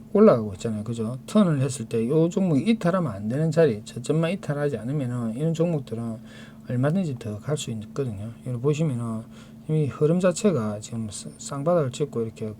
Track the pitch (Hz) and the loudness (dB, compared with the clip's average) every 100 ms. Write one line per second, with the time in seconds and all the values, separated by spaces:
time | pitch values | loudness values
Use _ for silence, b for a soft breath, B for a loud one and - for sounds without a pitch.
0 | - 202 214 123 107 95 117 107 110 117 | 0 8 8 8 2 -4 -4 -4 -4 -4
1 | 110 131 - 214 180 143 135 131 113 113 | -4 -6 2 4 4 4 0 -2 -4 -2
2 | 117 160 170 185 185 135 220 220 170 185 | 2 4 4 2 2 2 2 2 2 0
3 | 147 98 107 139 160 165 151 104 - - | -2 -4 -4 0 2 4 4 2 -6 -10
4 | 123 156 165 196 - 143 147 117 117 147 | -2 0 0 -2 -4 -2 -2 -2 -4 -2
5 | 123 123 117 113 160 160 175 151 123 113 | -2 -4 -4 -2 -2 0 0 0 -4 -6
6 | 117 113 B B B B - 123 143 190 | -6 -8 B B B B -4 0 0 0
7 | 165 120 107 104 135 147 - 110 107 135 | -2 -4 -8 -8 -4 -4 -4 -8 -8 -6
8 | 127 98 113 117 127 120 143 147 160 120 | -6 -6 -10 -10 -8 -2 0 2 0 -2
9 | 117 110 - B B B - 156 139 - | -4 -6 -10 B B B -2 0 0 2
10 | 151 180 185 165 208 139 107 104 - 113 | 2 4 2 4 2 2 -2 -6 -8 -8
11 | 107 - - - - 139 151 175 131 - | -6 -8 -12 -14 -10 -4 2 2 2 -2
12 | 139 117 113 - 110 | -4 -2 -4 -6 -10